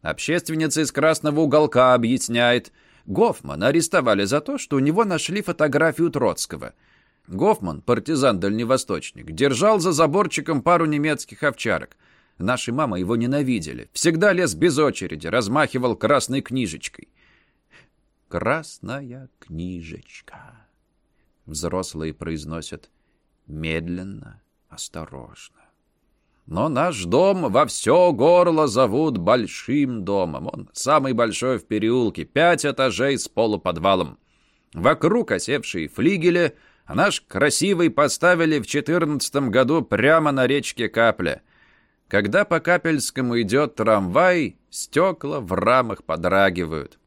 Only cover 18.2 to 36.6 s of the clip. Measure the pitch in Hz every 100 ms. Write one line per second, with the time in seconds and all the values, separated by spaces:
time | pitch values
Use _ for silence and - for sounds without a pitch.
18.2 | _ 87 101 151 151 - 139 131 139 123
19.2 | 135 _ _ 80 90 90 82 82 _ -
20.2 | - - - 113 _ _ _ _ _ _
21.2 | _ _ - 78 85 90 92 80 80 78
22.2 | 80 80 76 82 78 - _ _ _ _
23.2 | _ _ _ 78 80 80 82 90 95 104
24.2 | - 101 _ _ _ - - 87 78 67
25.2 | 57 57 - _ _ _ _ _ _ _
26.2 | _ _ - 80 143 131 170 131 87 123
27.2 | 190 196 147 101 151 - - 156 180 131
28.2 | 143 175 175 160 151 110 127 110 160 113
29.2 | 85 123 101 - - 143 139 117 92 98
30.2 | 90 69 65 - 98 - 127 151 135 117
31.2 | 117 101 127 120 - 107 110 123 113 87
32.2 | - 135 170 170 147 135 131 90 135 139
33.2 | - - 113 104 92 82 90 98 80 -
34.2 | _ _ _ _ _ - 98 156 160 226
35.2 | 165 98 - 143 - 92 76 - 139 196
36.2 | 170 175 165 -